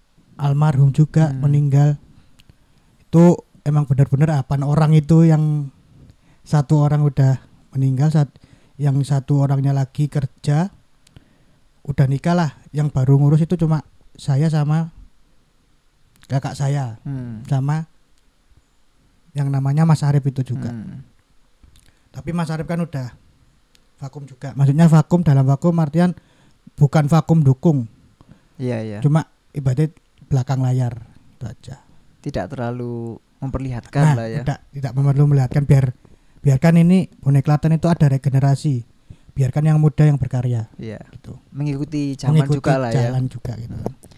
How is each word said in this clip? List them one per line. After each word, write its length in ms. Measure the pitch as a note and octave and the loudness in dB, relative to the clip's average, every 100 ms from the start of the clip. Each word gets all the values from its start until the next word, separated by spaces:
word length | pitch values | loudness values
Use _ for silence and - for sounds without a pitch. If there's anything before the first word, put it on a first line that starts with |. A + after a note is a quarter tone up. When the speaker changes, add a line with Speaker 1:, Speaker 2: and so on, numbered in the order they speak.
| _ _ _ - | _ _ _ -6
Speaker 1:
almarhum 540 | C#3+ C#3+ D#3 C3 C#3 | -2 2 2 4 2
juga, 400 | C3+ D#3 D#3+ D#3 | 2 2 2 0
Speaker 2:
Hmm. 120 | C3+ | 0
Speaker 1:
meninggal. 480 | C#3+ C#3+ D3 C#3 D3 D3 - _ _ _ _ _ _ _ _ _ | 0 0 2 4 2 0 -8 _ _ _ _ _ _ _ _ _
Itu 360 | _ E3 F3 E3 - _ | _ 4 6 4 -4 _
emang 240 | C#3+ D3 D3 | -2 0 2
benar-benar 520 | B2+ - C3 D#3 D3 | 2 2 2 0 0
apaan 260 | - C#3 | -2 -4
orang 280 | C#3+ D3 D#3 | 0 0 4
itu 320 | D#3 D3 E3 | 4 4 4
yang 460 | E3 D#3 D3+ D3+ C#3 - _ _ - _ _ _ | 6 4 2 -2 -6 -14 _ _ -20 _ _ _
satu 400 | - D3+ C#3 D3+ | -4 -2 2 2
orang 200 | D3 D3 | 2 0
udah 380 | D3 C#3 C3+ C3 - _ _ | 0 2 0 0 -6 _ _
meninggal, 400 | C3+ C3+ C3 D#3 | -4 -2 0 0
sat-, 240 | D3+ C#3+ _ _ _ _ - | 0 -2 _ _ _ _ -6
yang 200 | C#3+ C3+ | -2 -2
satu 400 | C3+ C#3 B2+ C#3+ | 0 -2 0 0
orangnya 320 | C#3 C3+ C3+ | 0 0 -2
lagi 360 | C#3 C3+ - D3 | -2 -4 -4 -4
kerja, 640 | D3+ C3+ _ - D3 F#3+ - _ _ _ - _ _ _ _ _ _ | -4 -6 _ -2 -2 -2 -8 _ _ _ -20 _ _ _ _ _ _
udah 220 | - C#3 C3+ | -6 0 0
nikah 260 | C#3 E3+ | 0 -2
lah. 180 | F3 D3+ - - | 0 -2 -6 -10
Yang 200 | D3 D3 | -4 -4
baru 240 | C#3 B2+ C#3 | 0 2 4
ngurus 260 | C#3+ D#3 | 4 2
itu 140 | E3 F3 | 0 -2
cuma 280 | D#3+ D#3 - _ - | 0 -2 -6 _ -20
saya 380 | - - C3+ D#3+ | -12 -4 -2 0
sama 420 | D#3 D3 D#3 E3 - - _ _ _ _ _ _ _ _ _ _ _ - | 0 0 -2 -4 -10 -20 _ _ _ _ _ _ _ _ _ _ _ -6
kakak 280 | C3+ - | -6 -6
saya, 460 | - C#3 C#3+ B2+ A2 | -6 -4 -4 -6 -10
Speaker 2:
Hmm. 380 | C#3+ C3+ A#2+ A2 B2+ | -12 -10 -12 -12 -6
Speaker 1:
sama 420 | C#3 C#3 D#3 D#3+ _ _ _ _ _ _ _ _ _ _ _ _ _ _ | -4 -2 -4 -8 _ _ _ _ _ _ _ _ _ _ _ _ _ _
yang 160 | C#3+ C#3 | -6 -4
namanya 360 | C#3 C#3 D3 | -2 -2 2
Mas 180 | E3 D#3 | 2 2
Arif 220 | C#3+ C#3+ C3+ | 2 0 -2
itu 160 | C3+ B2+ | -4 -6
juga. 220 | A#2 A#2+ | -6 -8
Speaker 2:
Hmm. 340 | A#2 G2+ B2+ - _ _ _ _ _ - - _ _ _ | -10 -14 -16 -20 _ _ _ _ _ -20 -20 _ _ _
Speaker 1:
Tapi 200 | - D#3+ | -16 -8
Mas 180 | E3+ E3 | -6 -4
Arif 160 | D#3+ D#3+ | -6 -6
kan 120 | E3+ | -6
udah 340 | E3 C#3 B2 - _ _ _ _ _ _ _ - | -6 -8 -10 -14 _ _ _ _ _ _ _ -20
vakum 280 | C#3 D3 C#3 | -18 -18 -20
juga. 260 | - C#3 | -16 -10
Maksudnya 340 | - C#3 C#3+ E3 | 0 2 6 6
vakum 340 | D#3+ - F3 | 6 4 2
dalam 220 | E3 C#3 | 2 2
vakum 300 | C3+ C#3 F3 E3+ | 2 2 0 0
artian 360 | D3+ D#3 F3+ E3 _ _ _ _ - | 0 0 0 -2 _ _ _ _ -10
bukan 340 | - D3 E3 D3 | 0 2 2 2
vakum 320 | E3 - E3 | 0 2 2
dukung. 480 | C3+ C3 F3 C#3+ A2+ _ _ _ _ _ _ - | 2 2 2 0 -4 _ _ _ _ _ _ -10
Speaker 2:
Iya, 200 | B2+ A#2 | -6 -6
iya. 180 | A2 G#2 | -8 -2
Speaker 1:
Cuma 260 | C#3+ D#3 - _ _ | 0 0 -2 _ _
ibadat 400 | D3 C3 B2 D#3 - _ _ - | -6 -4 -2 -4 -6 _ _ -4
belakang 340 | C#3 B2 C3+ | -4 -2 -2
layar 360 | B2+ B2+ B2 A#2 - - - | -2 -2 -4 -8 -18 -20 -20
itu 140 | - - | -18 -18
aja. 300 | - - - _ - _ _ | -18 -20 -20 _ -20 _ _
Speaker 2:
Tidak 260 | C#3+ C3+ F2+ | -10 -8 -8
terlalu 680 | C3 A#2+ B2 A#2+ A#2+ A#2 A2 _ - | -8 -8 -8 -8 -10 -10 -14 _ -12
memperlihatkan 640 | C3+ B2+ C3+ B2 - C#3+ | -8 -8 -8 -10 -6 0
Speaker 1:
Nah, 120 | D3+ B2 | 2 2
Speaker 2:
lah 120 | A2+ | -4
ya. 120 | A2+ | -8
Speaker 1:
tidak, 180 | B2+ C#3 _ | -6 -8 _
tidak 200 | C#3 C3+ | -12 -8
perlu 300 | C3 C#3 C3+ D3 | -2 0 2 4
memperlihatkan, 380 | C#3 B2+ D3+ | 2 0 -2
biar, 220 | C#3+ C#3 B2+ - _ - _ - | 2 2 2 -4 _ -20 _ -4
biarkan 360 | C#3+ C3+ E3+ E3+ | 0 2 4 4
ini 180 | E3+ F#3 - - | 4 4 0 -6
bonek 240 | C#3 C#3 | 0 0
Klaten 320 | C#3+ D3 D#3 | 2 0 0
itu 140 | D#3+ E3+ | 0 0
ada 200 | E3+ D3 | 2 2
regenerasi. 760 | C3+ C#3+ C3+ C#3 C#3 D#3 B2+ - _ - - _ | 2 0 2 2 0 0 -4 -6 _ -20 -20 _
Biarkan 320 | - B2+ D3+ D#3 | -4 -2 0 2
yang 140 | D#3 | 2
muda 240 | D3+ - | 0 2
yang 140 | D3+ C#3 | 2 2
berkarya. 500 | B2 B2+ B2 A#2+ A2+ - | -2 -4 -4 -6 -8 -14
Speaker 2:
Iya. 240 | A2+ G#2 - | -16 -16 -20
Speaker 1:
Gitu. 240 | - - B2+ _ | -20 -20 -20 _
Speaker 2:
Mengikuti 640 | C3+ D3 C3+ D3 D3 C#3+ C3+ | -10 -8 -6 -8 -6 -6 -6
zaman 260 | - D3+ | 0 0
Speaker 1:
Mengikuti 180 | C#3 C#3+ | 2 -2
Speaker 2:
juga 140 | C#3+ C3+ | 0 -2
lah 140 | B2 | 0
ya. 160 | C3 B2 | -2 -2
Speaker 1:
jalan 180 | B2+ B2+ | -2 -6
juga 300 | A#2+ - A2+ | -8 -12 -12
gitu. 200 | A#2 - - - - | -12 -10 -12 -12 -20